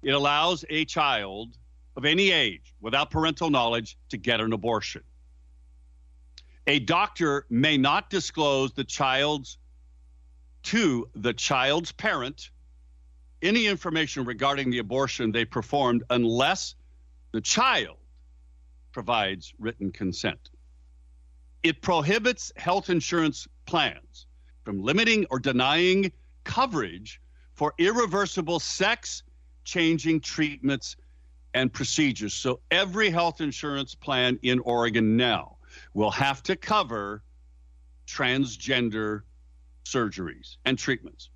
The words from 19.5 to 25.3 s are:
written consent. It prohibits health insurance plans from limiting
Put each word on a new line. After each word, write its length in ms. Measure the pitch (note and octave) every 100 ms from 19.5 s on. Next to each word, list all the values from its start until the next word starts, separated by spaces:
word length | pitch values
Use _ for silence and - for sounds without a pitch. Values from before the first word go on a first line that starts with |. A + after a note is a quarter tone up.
| -
written 320 | G#2+ A2+ G2
consent. 600 | - G2 F2 G#2+ - - - - - - - - - - - - -
It 200 | E3 D#3
prohibits 680 | - F3 D3 A3 A3+ B3 - -
health 340 | - F#3+ F#3+
insurance 560 | F3+ - E3+ D#3+ C#3 - - -
plans 600 | E3 C3+ C#2+ - - - - - -
from 180 | - G2
limiting 440 | G2+ E3+ A3+ A3 G3